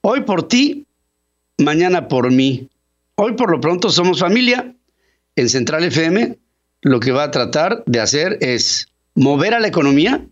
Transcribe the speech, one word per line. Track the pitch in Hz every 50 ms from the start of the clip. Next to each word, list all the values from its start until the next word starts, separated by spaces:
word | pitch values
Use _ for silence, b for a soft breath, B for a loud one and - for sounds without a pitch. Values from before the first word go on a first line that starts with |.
Hoy | - 196 233 277 214
por | - 196 170 147 -
ti, | - 147 143 285 285 - - _ _ _ _ _ _ _ _ _ _ _ _ _ _ -
mañana | 143 147 151 160 175 180 180 175 135 -
por | 147 127 123 127 127
mí. | 131 131 135 131 127 131 - _ _ _ _ _ _ _ _ _
Hoy | - 208 233 233
por | 240 254 202
lo | 170 143
pronto | - 151 180 180 175 208
somos | 170 175 175 185 180 139
familia. | 180 175 202 247 254 240 247 247 247 - - _ _ _ _ _ _ _ _ _ _ _ _
En | - 127 117
Central | 127 135 120 117 151 156 170
F | 175 120 147 160
M | 165 180 214 240 240 233 _ _ _ _ _ _ _ _ _
lo | - 139 131 120
que | 113 135 127
va | 135 147
a | 143
tratar | - 139 120 104 - 151 160 190 233 233 -
de | - 123 120
hacer | 110 104 - 147 160 190 - -
es | - 127 123 113 - - - - - _ _ _ _ _ _
mover | - 127 135 143 143 151 208 233
a | 233
la | 220 208
economía | 143 170 143 139 139 143 160 220 269 - - -